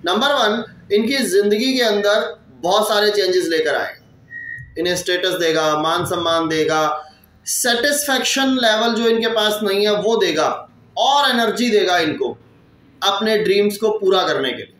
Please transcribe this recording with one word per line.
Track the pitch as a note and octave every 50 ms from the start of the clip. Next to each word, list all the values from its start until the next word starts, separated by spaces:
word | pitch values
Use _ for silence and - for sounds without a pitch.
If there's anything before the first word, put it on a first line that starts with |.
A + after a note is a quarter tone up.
| -
Number | E3 F#3 A3 C4 D4 C#4+
one | C4 A3+ G#3 G#3+ A#3 - - - - - - G3+
इनकी | G#3+ A#3 A3+ C4+ C4+ A#3
ज़िंदगी | F3+ F3+ G3+ G3+ G#3 G#3+ G#3+ B3+ C4 C4
के | B3+ A#3+
अंदर | A3 G3+ G3+ G3+ G3+ G#3 A3 - - - - - - -
बहुत | - - F3 G3 G#3+ G#3
सारे | G#3 G#3+ G#3 G#3 G#3
changes | G3+ G3+ F#3 F3+ F3+ F#3 E3
लेकर | D#3+ E3 D#3+ D#3 D3 C3+
आएगा, | A#2 G2+ - - - - - - _ - - - - - - - - - - - D#3+
इन्हें | E3+ F3+ F3
status | F3 - - F3+ F3+ F#3 F#3 F3+
देगा, | F3 E3+ D#3+ D#3+ D#3+ D#3 D#3 D3+
मान | D3+ D#3 D#3+ E3+ F3+ F3
सम्मान | - F#3 F3 E3+ E3 E3 E3 D#3+ D#3
देगा, | D#3+ D#3+ D3+ D3+ D#3 D#3 D#3 D3+ D3+ - - - - _ _ _ _ _ _
satisfaction | - - - - B3 A#3 A#3 C4 C#4+ C#4+ C#4+ - C#4 C4 B3 - - - C#4 C4+ C4+ C4
level | B3+ A#3+ A3 G#3+ A3 A3+ A#3 A3+
जो | G#3+ A#3 A3+
इनके | A3+ A3+ A#3 A3+
पास | A3+ G#3+ G#3 G#3+ G#3 - G#3+
नहीं | G3 F#3+ G3+ G#3
है | G#3 G#3
वो | F#3 F3 G#3+ A#3
देगा | G#3 F#3+ F3 D3+ D#3 D3 B2 - - - - - - - _ _
और | - F4 G4+ G4+ C#4+ C#4+ C4
एनर्जी | A#3+ A#3 A3+ G#3+ G3 G3 A#3+ A#3+
देगा | G#3 G#3 F#3 F3+ F3+ F3
इनको | E3 D3+ C#3 - C3+ A#2 - - - _ _ - _ _ - _ _ - - -
अपने | - G3+ G3 G3+ G#3+ A3 A3 G#3
dreams | F3 F3+ G3 G3+ G3+ G#3 G3+
को | - A3 G#3+ G#3+ G#3+
पूरा | G3+ F#3 F#3+ F#3 E3
करने | D#3 D3 C3+ C3+ B2+
के | A2+
लिए। | G#2+ - - -